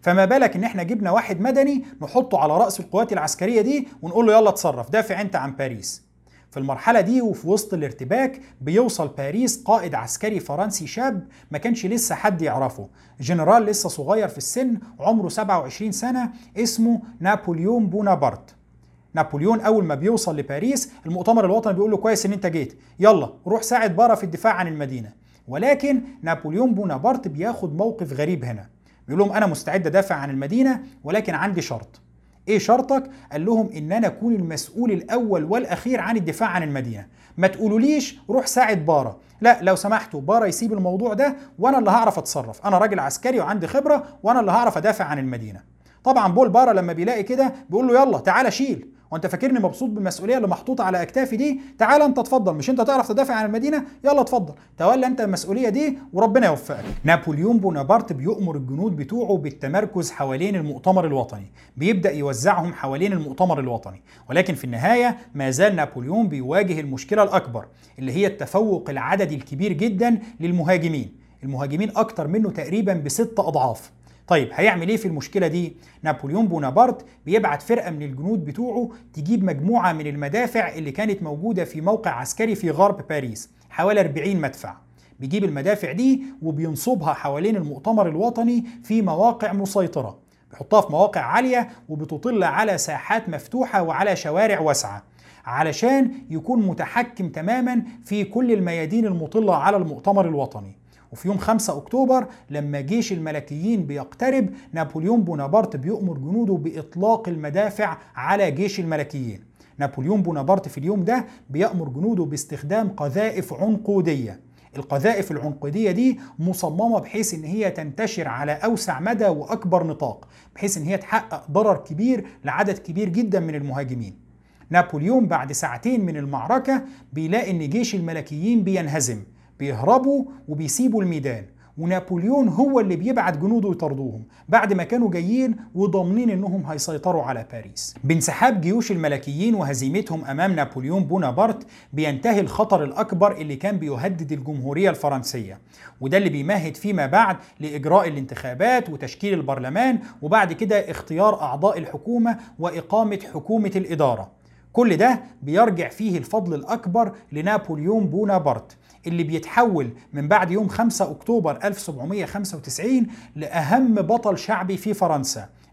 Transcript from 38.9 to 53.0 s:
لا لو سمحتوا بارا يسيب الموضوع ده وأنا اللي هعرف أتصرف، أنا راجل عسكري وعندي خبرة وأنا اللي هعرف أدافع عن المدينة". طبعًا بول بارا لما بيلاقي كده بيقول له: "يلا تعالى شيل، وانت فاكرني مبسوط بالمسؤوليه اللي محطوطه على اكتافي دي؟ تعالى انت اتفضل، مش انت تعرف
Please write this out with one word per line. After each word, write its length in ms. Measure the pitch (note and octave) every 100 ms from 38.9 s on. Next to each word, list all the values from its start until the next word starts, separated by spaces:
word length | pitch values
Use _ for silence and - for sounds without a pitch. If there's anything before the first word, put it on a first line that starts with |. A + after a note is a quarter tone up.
| D3+ A#2+ G2+ _ _
لا 180 | A3+ -
لو 140 | F3 F#3+
سمحتوا 440 | G3+ G#3+ - D3+
بارا 260 | C3+ A3+ G#3
يسيب 260 | D#3 A3+
الموضوع 420 | G#3 F3+ F#3 A#3
ده 220 | G#3 C#4 C4+ - -
وأنا 200 | A3+ C4+
اللي 120 | G#3
هعرف 280 | A3 A3+ -
أتصرف، 480 | - D3+ A#2 G#2+ G3+
أنا 120 | F#3
راجل 200 | G#3 G3
عسكري 420 | C#3 - B3 C4
وعندي 260 | D#3+ G#3 E3
خبرة 380 | C4+ C#4 D4 - -
وأنا 180 | G3+ B3
اللي 100 | G3+
هعرف 260 | G#3+ A#3+ E3
أدافع 280 | G3 G#3+
عن 140 | D#3+ D3
المدينة". 420 | C3 A#2+ A2 F#2 - _ _ _
طبعًا 280 | - C4 G3+
بول 160 | F3+ B3
بارا 240 | G#3 B3+
لما 200 | G3 F3
بيلاقي 300 | E3 F#3 A#3+
كده 300 | G3 B3+ C4 - -
بيقول 180 | F#3+ B3+
له: 140 | A#3+
"يلا 160 | C4+ D#3
تعالى 320 | D3 F#3 B3+
شيل، 380 | - C4+ E3 - - _
وانت 160 | D#3+ F3+
فاكرني 340 | - B3+ B3+
مبسوط 300 | F#3+ - B3+
بالمسؤوليه 460 | G#3+ F#3+ - G3 B3+
اللي 120 | G3+
محطوطه 360 | E3+ - B3+
على 180 | F#3+ F3+
اكتافي 340 | E3+ C4 C4 A3
دي؟ 240 | C#4+ C4+ - -
تعالى 260 | A3 D4
انت 140 | D4 B3+
اتفضل، 360 | A#3 C4 F#3+
مش 160 | D#3 C#3
انت 100 | C4
تعرف 280 | C4+ C4+